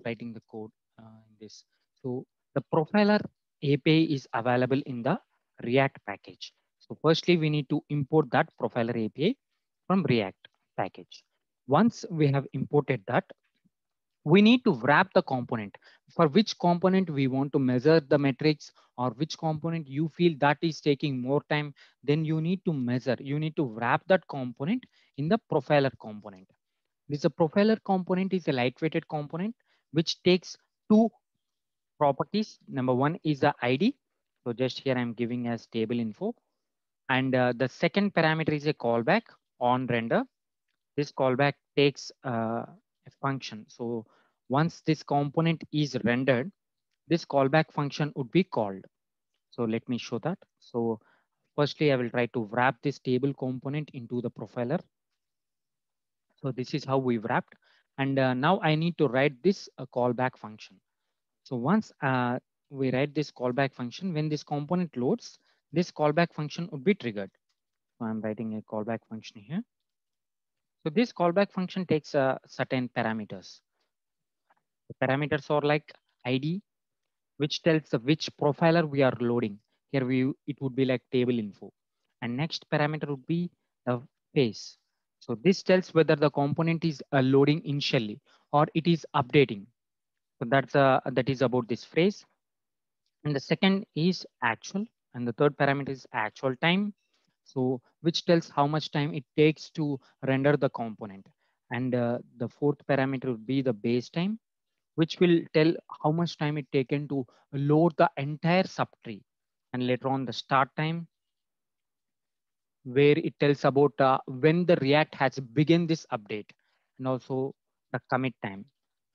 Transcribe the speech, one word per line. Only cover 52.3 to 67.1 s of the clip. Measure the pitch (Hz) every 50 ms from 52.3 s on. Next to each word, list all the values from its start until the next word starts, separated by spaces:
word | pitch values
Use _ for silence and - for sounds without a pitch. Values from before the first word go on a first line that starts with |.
| - 127 113 101
wrap | 113 120 123 131 127 - -
this | 147 135 -
table | - 131 123 123 131 139 135
component | - 135 131 131 127 - 139 139 156 147 -
into | - 135 117 110 123 120 113
the | 117
profiler. | - - 117 - - 127 120 120 151 190 - _ _ _ _ _ _ _ _ _ _ _ _ _ _ _ _ _ _ _ _ _ _ _ _ _ _ _ _ _ _
So | _ - 135
this | 123 127 127 - -
is | 143 -
how | - 131
we | 135 131 127 120 113
wrapped. | 101 113 127 170 - _ - _ _ _ _ _ _ _ _ -
And, | 135 135 139 135
uh, | 131 131 127
now | 127 135 160 190 202 202
I | 156 156
need | 156 160 175 160
to | - 156
write | 127 117 131 139 151 139 120 -
this, | 190 202 - - - -
uh, | - 131 - -
callback | 127 120 123 120 113 127 127 - -
function. | - 107 107 107 - - 98 _ _ _ _ _ _ _ _ _ _ _ _ _ _
So | - 139
once, | 120 117 143 196 220 214 - - -
uh, | - 135 131 127 123 123 123 131 - _ _ _ _ -
we | 143 135 135 131
write | 123 127 143 147 139
this | 156 143 -
callback | - - 123 127 123 131 139 135 -
function, | - 123 120 - - 180 196 160
when | 151 151 156
this | 151 143 -
component | - 147 143 147 143 180 180 180 156 -
loads, | 123 120 139 214 240 - - - - _ _ _ _ _ _ 143
this | 165 180 -
callback | - - 151 147 147 170 170 - _
function | - 151 143 - - 170 - -
would | 143 127
be | 190 208
triggered. | - - 120